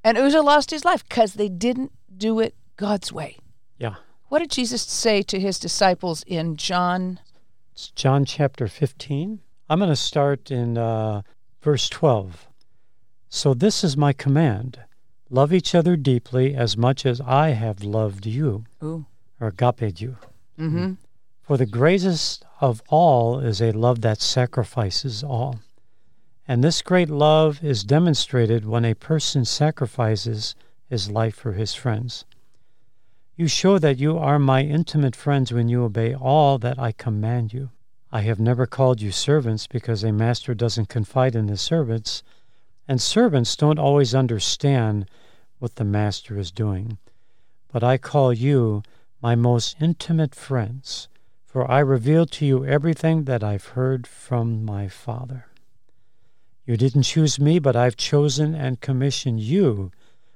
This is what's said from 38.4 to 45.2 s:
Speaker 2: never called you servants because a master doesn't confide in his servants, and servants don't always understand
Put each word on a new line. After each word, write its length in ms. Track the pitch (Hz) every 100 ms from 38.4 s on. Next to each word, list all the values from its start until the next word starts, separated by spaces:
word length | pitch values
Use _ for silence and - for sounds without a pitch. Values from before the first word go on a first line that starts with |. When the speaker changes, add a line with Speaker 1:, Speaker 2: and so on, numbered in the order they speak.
Speaker 2:
never 240 | 113 123 131
called 340 | - 131 123
you 80 | 104
servants 540 | 92 - 151 117 110 -
because 360 | 123 - 110
a 100 | 110
master 420 | 104 113 120 -
doesn't 340 | 113 117 117 104
confide 460 | 120 107 135 131 113
in 120 | 104
his 120 | 101
servants, 600 | - 165 127 113 - - - - - - - - -
and 140 | 131
servants 520 | - 214 240 139 117 -
don't 220 | 151 151
always 360 | 139 143 127
understand 920 | 127 127 110 - - 143 139 110 104 98 -